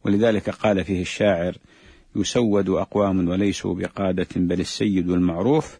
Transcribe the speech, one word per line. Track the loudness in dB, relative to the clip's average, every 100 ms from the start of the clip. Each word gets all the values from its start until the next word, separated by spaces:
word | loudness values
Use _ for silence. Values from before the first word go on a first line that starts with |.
ولذلك | 0 2 2 0 -2
قال | -2 0 0
فيه | 0 -2
الشاعر: | -2 0 2 2 0 -6 _ -20 -20 -20 _ -4
"يسود | -2 0 2 2 2
أقوام | 0 0 0 2 2 0
وليسوا | 0 0 -2 -4
بقادة، | -4 -6 -4 -2 -2 -2 -2
بل | 0 0
السيد | -4 -2 0 0 0
المعروف | 2 0 0 0 0 0 -8